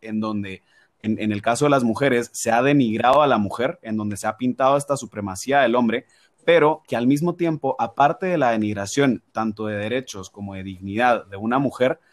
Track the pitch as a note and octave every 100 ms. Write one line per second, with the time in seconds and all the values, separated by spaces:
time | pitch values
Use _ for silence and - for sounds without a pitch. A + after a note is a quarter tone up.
0 | A2 G#2+ G#2+ G#2+ G2 F#2+ _ _ _ _
1 | G#2+ G2+ G#2+ G2+ A#2 A#2+ D3 C#3 A#2+ G#2
2 | C#3 A#2+ A#2 - A2+ A#2 C3+ D3 A#2 G#2+
3 | A#2+ C#3 C#3+ A2+ G2 - C3+ - A2+ A2
4 | G#2 G2 G#2+ A2 B2+ B2 C3 C#3+ C#3+ C3+
5 | A2+ G#2+ G2+ F#2 B2 C#3 A#2+ B2 A2+ A#2+
6 | - _ _ _ - E3+ D3+ D3+ - A#2
7 | B2 C#3+ F3 E3+ E3 D#3 C3+ - A#2 -
8 | C#3+ E3 F#3 E3+ B2 A2 G#2+ G2+ G2 C#3
9 | C#3 G#2+ _ A2+ A2 G#2+ G#2+ G#2 G#2+ B2+
10 | B2+ G2+ F#2+ G#2 G2 F#2+ F#2+ F#2 G2 G#2
11 | B2 A2 G2 G2 A2 C3 C3+ - B2+ E3
12 | _